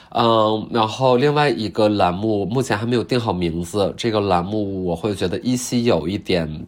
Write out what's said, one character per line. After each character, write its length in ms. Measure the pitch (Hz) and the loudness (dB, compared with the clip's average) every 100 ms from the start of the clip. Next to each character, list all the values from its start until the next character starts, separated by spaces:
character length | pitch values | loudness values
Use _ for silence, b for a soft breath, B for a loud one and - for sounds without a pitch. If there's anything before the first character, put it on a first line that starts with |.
| B - | B 0
嗯， 520 | 117 113 107 110 - | 4 4 4 0 -2
然 160 | 120 110 | 0 0
后 300 | 120 131 123 | 2 2 4
另 180 | 143 | 4
外 160 | 147 143 | 2 2
一 180 | 117 104 | 0 -2
个 180 | 113 107 | 2 2
栏 260 | 101 90 | 4 2
目 320 | 90 110 104 95 | 0 0 -2 0
目 160 | 131 | -2
前 160 | 120 104 | 0 -2
还 80 | 117 | 0
没 80 | |
有 80 | 120 | -2
定 160 | - 123 | 0 -2
好 140 | 113 | 0
名 280 | 90 87 82 | 0 -2 -2
字， 320 | 87 104 92 - | -4 -2 -2 -2
这 160 | 120 | -2
个 80 | 107 | 0
栏 240 | 101 87 | 2 0
目 400 | 90 107 98 95 | 0 -2 -4 -4
我 100 | 90 | -4
会 180 | 85 107 | -2 -4
觉 140 | 95 95 | -2 -2
得 100 | - | -2
依 160 | 120 123 | -2 -2
稀 260 | - 123 | -2 0
有 240 | 120 87 80 | 2 0 0
一 100 | 101 | -4
点 480 | - 90 78 78 | -2 -2 -2 -6